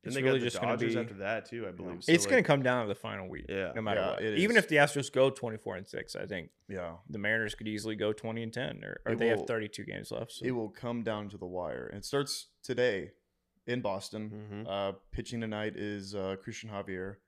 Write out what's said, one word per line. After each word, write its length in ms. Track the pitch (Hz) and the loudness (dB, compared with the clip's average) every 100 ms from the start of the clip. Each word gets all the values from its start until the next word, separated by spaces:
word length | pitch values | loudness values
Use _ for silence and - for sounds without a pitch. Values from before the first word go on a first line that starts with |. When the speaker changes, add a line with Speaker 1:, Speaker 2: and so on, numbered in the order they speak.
Speaker 1:
Then 60 | 98 | -4
Speaker 2:
It's 40 | 135 | 2
Speaker 1:
they 60 | |
Speaker 2:
really 160 | 131 135 | 4 4
Speaker 1:
got 40 | |
the 60 | 120 | 2
Speaker 2:
just 120 | 92 | 0
gonna 120 | 98 | 0
Speaker 1:
Dodgers 220 | 117 117 113 | 2 2 2
Speaker 2:
be 60 | |
Speaker 1:
after 120 | 113 98 | -2 -4
that 300 | 98 110 - | -2 -2 -4
too, 220 | 117 104 | -8 -6
I 40 | |
believe. 320 | 90 90 90 - | -6 -8 -6 4
So, 60 | |
Speaker 2:
It's 120 | 165 - | 6 8
gonna 120 | 262 | 4
Speaker 1:
like, 80 | 180 | 6
Speaker 2:
come 160 | 143 | 6
down 220 | 127 127 110 | 6 2 2
to 20 | |
the 80 | 98 | -2
final 280 | 113 104 95 | -4 -8 -8
week, 180 | 92 - | -8 -4
Speaker 1:
Yeah. 240 | 98 92 - | -2 -2 -2
Speaker 2:
no 60 | |
matter 180 | 110 101 | 0 2
Speaker 3:
Yeah, 100 | - | 2
Speaker 2:
what. 120 | - | 0
Speaker 3:
it 140 | 110 107 | 0 4
Speaker 2:
Even 160 | 196 233 | 6 6
Speaker 3:
is. 80 | |
Speaker 2:
if 60 | 180 | 8
the 80 | 151 | 8
Astros 340 | 143 143 113 | 8 6 0
go 180 | 135 135 | 6 6
twenty-four 460 | 135 120 110 - 92 | 4 -6 -6 -6 -8
and 100 | 101 | -8
six, 300 | - - - | -8 -8 -8
I 100 | 95 | -6
think 260 | 95 80 _ _ | -6 -8 _ _
Speaker 3:
Yeah. 260 | 98 87 85 - | -6 -6 -10 -10
Speaker 2:
the 80 | 110 | -4
Mariners 360 | 104 113 107 | 0 2 0
could 140 | - 110 | -4 -6
easily 300 | 107 110 107 | -4 -4 0
go 160 | 107 | 0
twenty 280 | 107 113 113 | 0 -4 -4
and 100 | 113 | -4
ten, 280 | 117 143 - - | -4 -6 -6 -10
or, 160 | - - | -8 -2
or 60 | |
Speaker 3:
It 40 | 117 | 2
Speaker 2:
they 80 | 117 | 4
have 120 | 110 | 4
Speaker 3:
will, 60 | - | 2
Speaker 2:
thirty-two 380 | 113 104 - | -2 -2 -8
games 260 | 104 95 104 | -8 -8 -6
left. 200 | 113 117 | -6 -6
So. 140 | - 127 | -4 -2
Speaker 3:
it 60 | |
will 180 | 123 110 | 0 -2
come 340 | 92 120 120 | -6 -4 -2
down 240 | 113 107 104 | -2 -4 -4
to 60 | 98 | -8
the 80 | 92 | -8
wire. 420 | 90 87 62 64 | -4 -4 -4 -6
It 180 | 101 - | -8 -2
starts 420 | 139 143 - - _ | 0 0 -4 -10 _
today 480 | - 120 123 101 80 - _ _ _ _ - | -6 2 4 2 -4 -12 _ _ _ _ -4
in 140 | 123 | -2
Boston. 480 | 104 98 - 107 107 | 0 -4 -6 -8 -8
Speaker 1:
Mm-hmm. 380 | 107 107 104 110 | -10 -10 -8 -2
Speaker 3:
Uh, 220 | 98 98 98 _ | 0 0 -2 _
pitching 300 | - 113 120 | -8 -6 -4
tonight 340 | 113 107 107 - | -2 -2 -2 -2
is, 400 | 104 104 98 101 | -4 -4 -6 -4
uh, 220 | 95 95 | -2 -4
Christian 280 | - 110 110 | -6 -10 -8
Javier 480 | 101 98 92 95 101 | -8 -6 -4 -6 -8